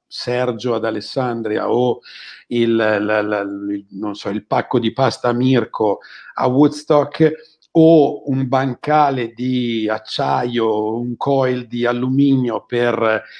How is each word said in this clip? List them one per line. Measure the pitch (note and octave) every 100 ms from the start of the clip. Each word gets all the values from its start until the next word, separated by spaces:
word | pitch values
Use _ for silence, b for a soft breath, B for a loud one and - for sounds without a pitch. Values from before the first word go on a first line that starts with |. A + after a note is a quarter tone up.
| _
Sergio | - - B2 B2 A2+ A#2+
ad | A2
Alessandria | A2 A2 G#2 - B2+ A#2 A2 G#2+ G2+
o | A#2 B2 A#2 B B B B B
il, | A#2+ A#2 A2+
la, | A2 G#2 G#2 G#2+
la, | G#2 G#2
il, | G2+ G2+ G2+ G2+ G2+
non | G2 G#2
so, | G2 G#2+
il | G#2
pacco | - B2+ - B2+
di | A2+
pasta | - C3 - B2
a |
Mirko | A#2+ B2+ C3 A2 - G#2+ F#2+ B B B
a | - B2
Woodstock, | B2+ D3+ D3+ - D3+ C#3 - D#3 D#3 - _ _
o | E3+ D#3+ E3 C3+ C#3 -
un | C3+ C3
bancale | C3 C3+ A#2+ - D3+ D3 C3 A#2
di | A2 B2+ B2+ A#2+ A2+ G#2+
acciaio, | A2 - - C#3 C#3 B2 A#2+ A2+ G#2+ G#2+ A2+
un | A#2+ A#2+
coil | - C#3 C3 B2+ A#2
di | A#2+ A#2
alluminio | A#2+ B2+ C3 C#3+ C3+ B2 A2
per, | - A#2+ A#2+ A2+ A2+ A2 B B